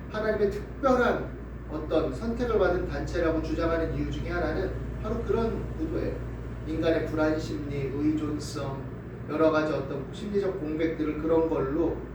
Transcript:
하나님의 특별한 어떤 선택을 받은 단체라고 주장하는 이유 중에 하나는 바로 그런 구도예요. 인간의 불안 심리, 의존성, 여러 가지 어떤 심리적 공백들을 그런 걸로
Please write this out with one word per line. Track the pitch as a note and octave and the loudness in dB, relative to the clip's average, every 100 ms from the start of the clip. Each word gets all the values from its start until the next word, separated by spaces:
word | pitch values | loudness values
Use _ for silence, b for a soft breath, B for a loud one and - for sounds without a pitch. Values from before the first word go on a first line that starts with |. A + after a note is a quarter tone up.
| - | -8
하나님의 | G#3+ G#3+ G#3 G3+ | -2 0 2 2
특별한 | - - - C4+ B3 A3 - - - - - - | 0 -6 0 4 6 4 2 -2 -8 -10 -10 -6
어떤 | D#3+ D#3 - - | -6 0 2 2
선택을 | - A#3 A#3 A#3+ G#3 | -2 -4 -2 2 4
받은 | F3+ F3 - | 4 4 0
단체라고 | C#3+ D3+ F3+ E3 D#3 | -2 -2 0 2 2
주장하는 | D#3 D#3 E3 E3 D#3 C#3+ | 0 0 2 2 0 -2
이유 | D3 | -2
중에 | D3 E3+ | -2 -2
하나는 | F3 D#3 D#3+ F#3 - - - | -2 0 0 -2 -4 -6 -6
바로 | G#3+ A#3 | -4 -2
그런 | - A3+ A#3 G3 - - | 0 2 2 -2 -4 -4
구도예요. | - - - - - - - - D3+ | -2 -2 -2 -4 -6 -8 -8 -8 -4
인간의 | D#3 E3 D#3+ D#3 | 0 2 2 2
불안 | D#3 D#3 D#3 | 2 2 2
심리, | - D3+ C#3+ C#3+ C3+ | -2 -4 -4 -4 -2
의존성, | C#3+ D3+ D#3 D3+ - - C#3+ C#3 C3+ - - - - - | 0 2 2 0 -4 -4 -4 -4 -6 -8 -8 -10 -10 -4
여러 | D3+ D#3+ | 4 6
가지 | D#3 D3+ | 6 2
어떤 | C#3 C3 C#3 B2+ | 0 -2 -4 -6
심리적 | - G#3 G3+ F#3 - | -6 -2 0 0 -2
공백들을 | D3+ D#3 E3 - D3+ D3 | -2 0 0 0 -2 0
그런 | E3 E3 D#3+ | 4 4 4
걸로 | C#3+ C3+ D#3 D#3+ - - | 2 0 2 2 0 -6